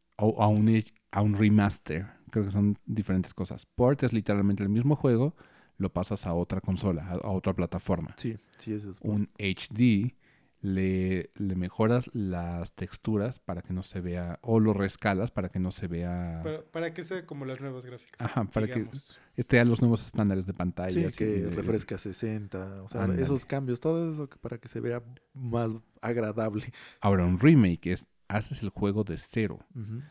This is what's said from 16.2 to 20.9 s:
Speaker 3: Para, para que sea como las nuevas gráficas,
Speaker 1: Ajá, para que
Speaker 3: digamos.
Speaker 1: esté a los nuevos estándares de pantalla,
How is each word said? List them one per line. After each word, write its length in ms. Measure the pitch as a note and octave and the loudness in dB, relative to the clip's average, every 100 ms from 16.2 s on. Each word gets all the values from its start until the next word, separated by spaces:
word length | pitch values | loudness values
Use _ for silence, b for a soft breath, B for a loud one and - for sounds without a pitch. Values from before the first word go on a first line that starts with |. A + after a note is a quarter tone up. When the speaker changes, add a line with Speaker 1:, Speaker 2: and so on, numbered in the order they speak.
| F2 E2 | -6 -6
Speaker 3:
Para, 180 | A2+ D#3 | -6 -8
para 300 | - E3 E3 | -8 -6 -6
que 100 | E3+ F3 | -6 -8
sea 200 | F#3 E3+ | -8 -8
como 200 | C#3+ C3 | -10 -8
las 160 | C3 | -8
nuevas 240 | C#3 B2+ B2+ | -8 -10 -14
gráficas, 320 | A#2+ - - | -18 -20 -8
Speaker 1:
Ajá, 240 | A#2+ B2+ | -4 -2
para 240 | G#2 A2 A2 | -2 -2 -2
que 60 | B2 | -2
Speaker 3:
digamos. 380 | A2 C3+ - B B - | -6 -10 -18 B B -8
Speaker 1:
esté 240 | - B2 | 2 6
a 40 | A#2+ | 6
los 140 | A2+ | 6
nuevos 240 | A#2+ A2+ - | 4 2 0
estándares 400 | - G#2 F#2+ F#2 | 0 2 0 -2
de 60 | |
pantalla, 380 | F2+ F2+ F2 F#2 | -4 -4 -4 -2